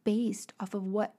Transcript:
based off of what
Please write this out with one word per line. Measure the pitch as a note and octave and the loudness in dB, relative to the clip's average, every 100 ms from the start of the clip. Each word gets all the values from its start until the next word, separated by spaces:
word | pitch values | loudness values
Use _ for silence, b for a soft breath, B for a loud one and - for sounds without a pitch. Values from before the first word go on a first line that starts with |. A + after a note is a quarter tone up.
based | - G#3+ A#3 G3 - - | 0 2 2 -2 -8 -8
off | F#3+ | -6
of | G3+ | -4
what | F#3+ G3+ G#3+ | -2 0 0